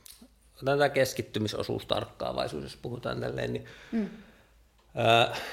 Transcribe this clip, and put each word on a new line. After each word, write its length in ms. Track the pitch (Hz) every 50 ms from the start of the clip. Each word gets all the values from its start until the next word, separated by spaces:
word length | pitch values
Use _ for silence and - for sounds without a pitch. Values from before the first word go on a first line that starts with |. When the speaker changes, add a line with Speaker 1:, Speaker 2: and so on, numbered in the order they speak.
| _ - - - 233 - _ _ _ _ _ -
Speaker 1:
Otan 160 | 135 135 143 143
tää 100 | 143 139
keskittymisosuus, 960 | 139 135 131 - - - 110 - - 107 107 104 - - - - 117 107 -
tarkkaavaisuus, 800 | - - - - - - - - 64 64 64 65 - - 151 139
jos 120 | 135 - -
puhutaan 420 | - 127 120 120 - 127 123 123
tälleen, 340 | 120 120 127 131 123 120 120
niin, 120 | 110 - - - - - -
Speaker 2:
Mm. 180 | 233 226 202 180 - - - - - - _ _ _ _ _ _ _ _ _ _ -
Speaker 1:
ää, 400 | 123 117 113 113 117 120 - - - - -